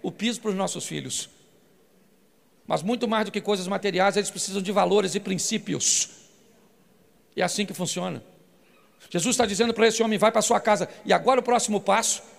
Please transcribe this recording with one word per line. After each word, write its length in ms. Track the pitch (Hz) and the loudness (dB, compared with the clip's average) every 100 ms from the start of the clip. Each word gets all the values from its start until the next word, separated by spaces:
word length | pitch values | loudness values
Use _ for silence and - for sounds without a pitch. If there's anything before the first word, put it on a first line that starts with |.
o 120 | 185 | -8
piso 260 | 180 220 226 | -4 -2 -2
para 100 | 214 | -2
os 60 | 190 | -2
nossos 300 | 185 165 - | -2 -4 -8
filhos. 440 | 151 131 - - _ _ _ _ _ _ _ _ _ _ _ _ _ - | -8 -6 -8 -8 _ _ _ _ _ _ _ _ _ _ _ _ _ -4
Mas 160 | 156 | -2
muito 240 | 180 247 233 | -2 -2 0
mais 200 | 220 214 | 0 -2
do 80 | |
que 80 | 208 | -4
coisas 260 | - 202 180 | -2 -2 -2
materiais, 480 | 196 202 180 196 190 | -4 0 2 2 2
eles 160 | 196 | -2
precisam 300 | 180 - 196 | -4 -6 -4
de 100 | 185 | -2
valores 420 | 202 180 208 190 | 2 4 4 2
e 60 | 190 | -2
princípios. 920 | 202 185 - 220 - 170 - - - - - _ _ _ _ _ _ _ _ _ _ - | -4 -4 -2 -4 -4 -2 0 0 -2 -8 -20 _ _ _ _ _ _ _ _ _ _ -2
E 60 | |
é 20 | |
assim 220 | 180 - 190 | -2 0 -4
que 80 | |
funciona. 500 | 165 175 180 180 131 - - _ _ _ _ _ _ - | -4 -6 -4 -6 -8 -12 -20 _ _ _ _ _ _ -6
Jesus 240 | 175 220 | -2 0
está 120 | 240 220 | 2 2
dizendo 280 | 196 233 | 2 0
para 160 | 226 226 | 4 4
esse 120 | 220 | 4
homem, 160 | 220 208 | 0 2
"Vai 140 | 214 | 2
para 100 | 226 | 4
sua 200 | - 220 | 2 2
casa." 260 | 220 202 175 - | 2 2 0 -4
E 80 | - | 0
agora 300 | 175 185 254 | 2 4 2
o 20 | |
próximo 380 | 240 240 220 208 | 4 2 2 0
passo, 420 | 202 202 220 - - | 2 2 2 -4 -8